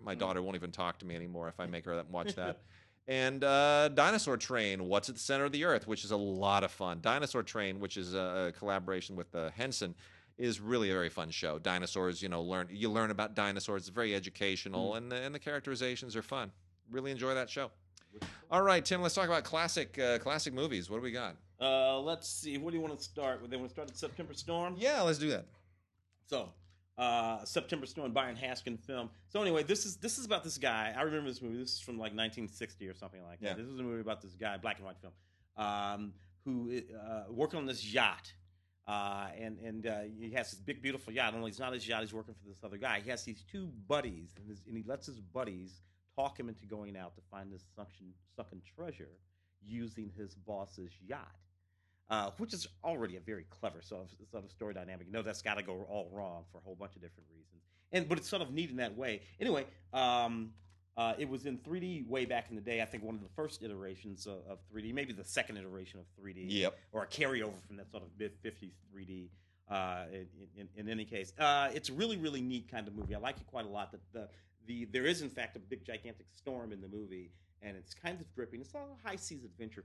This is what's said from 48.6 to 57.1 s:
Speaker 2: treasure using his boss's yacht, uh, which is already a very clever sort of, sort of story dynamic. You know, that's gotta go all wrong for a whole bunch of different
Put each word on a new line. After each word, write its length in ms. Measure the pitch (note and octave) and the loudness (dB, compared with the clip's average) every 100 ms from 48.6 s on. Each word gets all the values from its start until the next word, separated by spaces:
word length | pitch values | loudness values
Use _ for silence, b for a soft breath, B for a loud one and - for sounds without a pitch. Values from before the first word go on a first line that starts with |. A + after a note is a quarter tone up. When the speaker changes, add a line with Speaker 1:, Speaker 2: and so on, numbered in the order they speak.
| F2+ | -16
Speaker 2:
treasure 380 | - E3+ F2+ D2 F2+ _ _ _ _ | -12 -10 -10 -14 -18 _ _ _ _
using 460 | G2+ A#2 A2+ G2+ G#2 F#2 | -10 -6 -6 -8 -10 -10
his 180 | G2 | -12
boss's 560 | F2+ F#2 G2+ G2 - F2 - F#2 | -12 -8 -6 -8 -10 -14 -14 -10
yacht, 300 | C#3 - - _ _ _ _ _ _ - | -10 -10 -20 _ _ _ _ _ _ -2
uh, 200 | G#2+ G2+ F#2+ | 0 0 -4
which 140 | A3+ | -6
is 140 | F3 - - | -6 -8 -6
already 320 | D#3+ D3+ G#2 | -2 0 -2
a 60 | F2+ | -4
very 240 | F2 G2 - | -8 -8 -8
clever 300 | - G#2+ E2 | -6 -6 -6
sort 200 | - F#2 | -10 -10
of, 60 | F#2 - G#2+ | -10 -16 -12
sort 140 | A2 | -12
of 60 | G2 | -10
story 240 | - G#2+ | -8 -6
dynamic. 320 | F#2 F2+ F#2 F2+ | -6 -8 -10 -6
You 60 | |
know, 100 | A2+ | -4
that's 200 | G#2+ G#2 | -4 -2
gotta 200 | G#2+ G#2 | -2 -2
go 240 | F#2+ F#2 G2 | -2 -6 -4
all 220 | G2+ F2 | -6 -4
wrong 300 | G2 F#2+ E2+ F2+ | -6 -6 -8 -12
for 80 | F2 | -16
a 20 | |
whole 120 | F#2+ | -14
bunch 220 | F2+ G2 F2+ | -12 -12 -12
of 60 | |
different 260 | E2+ | -18